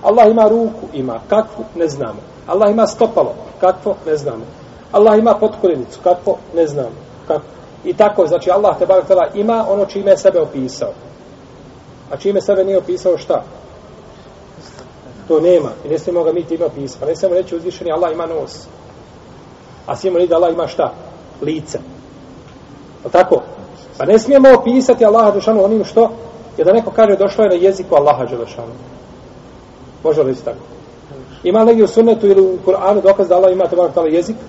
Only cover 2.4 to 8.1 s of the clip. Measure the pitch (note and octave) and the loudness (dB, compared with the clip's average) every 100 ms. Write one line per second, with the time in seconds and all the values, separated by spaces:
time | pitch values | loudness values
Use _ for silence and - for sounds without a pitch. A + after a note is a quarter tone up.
2.4 | - F3+ G#3 A3 G#3+ - A3+ - C#3 - | -6 0 0 2 -2 0 -2 0 -4 -6
3.4 | - - F#3 F#3+ G#3 F#3+ D#3+ D3+ C#3 A2+ | -16 -2 -2 -2 -6 -6 -6 -6 -6 -10
4.4 | A#2 - - - - G3+ G#3+ G#3+ A3+ G3+ | -16 -20 -20 -20 -4 2 4 4 2 0
5.4 | G#3+ - F#3 D3 A#2 - F3+ F3+ - F3+ | -2 -2 -2 -2 -8 -6 -2 -2 -2 -6
6.4 | - E3 D#3+ C#3+ A#2+ A2+ - - - D3+ | -6 -4 -2 -4 -10 -12 -20 -20 -6 -6
7.4 | - - - - F3+ F3 G#3 | -6 -20 -20 -14 -10 0 0